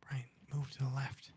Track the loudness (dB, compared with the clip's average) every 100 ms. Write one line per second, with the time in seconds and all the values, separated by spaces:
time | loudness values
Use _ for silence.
0 | -2 -4 -4 -10 -4 0 0 2 2 4
1 | 2 -2 -10